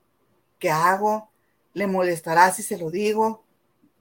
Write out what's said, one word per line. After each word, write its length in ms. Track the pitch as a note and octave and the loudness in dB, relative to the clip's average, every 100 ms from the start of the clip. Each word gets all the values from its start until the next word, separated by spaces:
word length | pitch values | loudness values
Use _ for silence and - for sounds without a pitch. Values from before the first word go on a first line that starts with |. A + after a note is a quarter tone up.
| _ _ _ _ _ _ | _ _ _ _ _ _
¿Qué 140 | F3+ | -2
hago? 580 | D#3 F3 G3 G#3+ G#3+ G#3+ _ _ _ _ | 2 2 2 0 -4 -8 _ _ _ _
¿Le 120 | E3+ G3 | -8 -4
molestará 680 | F#3 F3+ E3+ E3+ E3 F#3 | -2 -2 -4 0 4 4
si 120 | F#3 | 4
se 140 | G#3 G3 | -6 -8
lo 100 | E3 | -6
digo?". 540 | F3 G#3 G#3+ A3 A3 _ _ _ _ _ _ | -4 -2 0 -2 -4 _ _ _ _ _ _